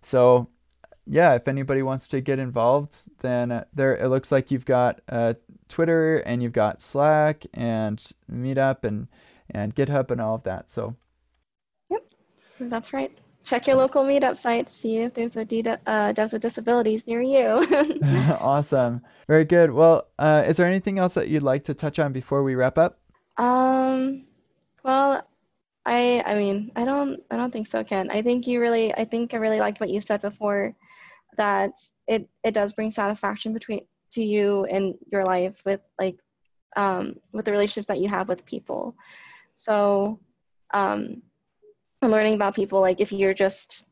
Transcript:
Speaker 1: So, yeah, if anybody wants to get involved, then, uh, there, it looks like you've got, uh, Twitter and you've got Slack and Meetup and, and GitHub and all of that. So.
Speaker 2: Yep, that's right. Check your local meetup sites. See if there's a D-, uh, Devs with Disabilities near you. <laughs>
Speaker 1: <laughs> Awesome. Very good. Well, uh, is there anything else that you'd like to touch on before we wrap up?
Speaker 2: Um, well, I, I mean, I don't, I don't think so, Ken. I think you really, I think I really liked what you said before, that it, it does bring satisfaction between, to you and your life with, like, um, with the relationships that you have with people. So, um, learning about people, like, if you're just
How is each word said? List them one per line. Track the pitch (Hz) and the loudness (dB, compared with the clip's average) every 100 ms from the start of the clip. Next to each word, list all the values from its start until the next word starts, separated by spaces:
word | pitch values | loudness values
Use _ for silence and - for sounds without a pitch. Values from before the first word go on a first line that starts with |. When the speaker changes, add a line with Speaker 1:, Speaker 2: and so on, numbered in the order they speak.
Speaker 1:
So, | - 131 123 123 120 _ _ _ - _ - | 0 4 6 6 2 _ _ _ -20 _ -2
yeah, | 139 170 | 2 4
if | 123 - | 4 0
anybody | 135 135 135 | -4 -2 -2
wants | 131 135 - | -2 -6 -6
to | 139 | -6
get | 135 135 | -4 -4
involved, | 127 123 117 139 147 - - _ | -4 0 2 2 0 -14 -20 _
then, | 127 123 120 | -4 -2 -2
uh, | 120 - | -6 -8
there, | 147 135 131 | -2 0 0
it | 127 | 0
looks | 131 - | 0 0
like | 139 - | -2 0
you've | 135 127 | -6 0
got, | 123 123 - - | 2 2 -2 -8
uh, | 120 117 113 _ - _ | -2 -2 -2 _ -20 _
Twitter | - 165 165 160 160 | -2 0 2 2 0
and | - 120 | -2 -4
you've | 120 | -2
got | 117 107 - | 0 0 -2
Slack | - 139 147 151 151 151 - | -8 0 2 4 2 -2 -10
and | - 117 113 110 107 - - - | -8 -4 -2 -4 -6 -12 -20 -12
Meetup | 117 131 135 135 135 | -8 -4 0 0 0
and, | 117 104 123 _ _ _ _ | -4 -6 -10 _ _ _ _
and | 104 104 123 | -6 -6 -2
GitHub | 139 143 131 | 0 0 -2
and | 120 | -4
all | 110 110 | -4 -4
of | |
that. | - 92 - | -6 -10 -10
So. | - 107 120 _ _ _ _ _ _ _ _ _ | -10 -10 -12 _ _ _ _ _ _ _ _ _
Speaker 2:
Yep, | 403 _ _ _ _ _ _ | -8 _ _ _ _ _ _
that's | 247 226 - | -8 -8 -6
right. | 269 269 - _ _ - | -8 -8 -10 _ _ -4
Check | 240 262 | -2 4
your | 262 | 4
local | 262 277 | 4 2
meetup | 269 277 262 - | 2 4 2 0
sites. | 247 233 - - | -2 -2 -2 -8
See | 226 220 | -4 -2
if | 240 240 | -4 -4
there's | 233 233 | -6 -6
a | 220 | -4
D-, | 226 226 | -4 -2
uh, | 233 - 214 208 | -4 -2 0 0
Devs | 214 220 | 0 -2
with | 220 | -2
Disabilities | 233 233 226 233 220 220 - | -6 -4 0 2 2 -2 -4
near | 233 | -4
you. | 254 269 226 220 320 | 2 2 4 2 4
<laughs> | 285 302 - | 4 2 0
Speaker 1:
<laughs> | 139 131 135 151 | 2 2 2 2
Awesome. | 123 143 143 139 120 120 - _ - | 2 0 2 2 2 -2 -10 _ 2
Very | 156 156 | 4 6
good. | 175 160 | 6 6
Well, | 123 165 160 - - | 6 6 6 2 0
uh, | 151 151 - | 4 4 4
is | 160 | 2
there | 175 | 2
anything | 190 196 196 | 2 -2 0
else | 180 - | 0 0
that | - | -2
you'd | 156 | 0
like | 139 135 | 0 -2
to | 139 | -4
touch | 139 151 147 | -6 -4 -2
on | 147 | -2
before | 131 - 139 | -2 -2 0
we | 139 | 0
wrap | 127 127 147 | 2 0 4
up? | 175 - _ _ _ - | 2 0 _ _ _ -2
Speaker 2:
Um, | 240 254 262 262 262 262 262 269 - _ _ _ _ _ | 0 2 2 2 0 0 -4 -6 -14 _ _ _ _ _
well, | 262 269 277 269 - _ _ _ _ _ - | 0 2 2 0 -6 _ _ _ _ _ -2
I, | 240 247 240 - | 2 2 0 0
I | 208 | -2
mean, | 202 202 214 - | 0 -2 -6 -4
I | 247 | -2
don't, | 277 277 - _ | -2 -4 -6 _
I | 233 | -6
don't | 247 | -4
think | 240 214 | -6 -6
so, | 226 | -6
Ken. | 214 196 185 | -2 -4 -2
I | 208 | -2
think | 233 247 247 | 0 -2 -2
you | 240 | 0
really, | 233 233 220 | 0 2 0
I | - 226 | -2 -4
think | 233 240 | -4 -4
I | 233 | -2
really | 220 220 | -2 0
liked | 208 208 | -2 -2
what | 208 | -4
you | 202 | -4
said | 208 208 | -4 -4
before, | 208 208 208 202 208 - _ - - - _ - | -4 -4 -2 -2 -4 -8 _ -20 -20 -20 _ -4
that | 208 196 196 - - _ - | 0 0 -2 -6 -20 _ -4
it, | 220 - _ | -4 -4 _
it | 226 | -2
does | 220 202 | -2 -2
bring | - 220 | -4 -6
satisfaction | 214 202 208 202 208 220 | -2 -4 -2 -6 -6 -8
between, | 220 - 208 - _ _ | -8 -8 -10 -10 _ _
to | - | -6
you | 220 208 202 202 190 | -2 0 0 0 -2
and | 196 190 - - | -2 -2 -6 -6
your | 202 | -2
life | 190 180 185 190 196 | 0 0 -2 -4 -6
with, | 196 _ - | -6 _ -6
like, | 190 180 _ _ _ _ _ - | -6 -6 _ _ _ _ _ -2
um, | 196 185 196 - _ | -2 -2 -6 -10 _
with | 214 220 | -8 -2
the | |
relationships | 202 208 220 208 | 0 0 -4 -6
that | 196 | -4
you | 196 | -2
have | 196 190 | -2 -4
with | 180 - | -6 -8
people. | - - - - - - - - - _ _ | -14 -8 -8 -8 -14 -20 -20 -20 -20 _ _
So, | - 208 202 202 202 220 _ _ _ _ _ | -2 2 2 2 0 -6 _ _ _ _ _
um, | 202 196 104 107 - _ _ _ _ _ _ _ _ | -2 0 -2 -6 -12 _ _ _ _ _ _ _ _
learning | 247 214 214 214 | 2 2 2 2
about | 202 202 | 0 -2
people, | 196 190 | -2 2
like, | 190 185 | 2 2
if | 202 | -2
you're | 196 196 | 0 0
just | 190 196 196 - - - | 2 0 -2 -16 -18 -18